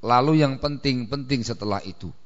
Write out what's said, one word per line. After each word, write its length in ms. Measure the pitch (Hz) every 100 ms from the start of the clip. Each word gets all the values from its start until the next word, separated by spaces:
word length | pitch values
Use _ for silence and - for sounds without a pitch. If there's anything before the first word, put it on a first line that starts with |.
lalu 360 | 113 123 139 156
yang 160 | 147 131
penting-penting 800 | 147 143 139 127 113 143 127 135
setelah 360 | 110 101 104 101
itu. 240 | 92 90 87 -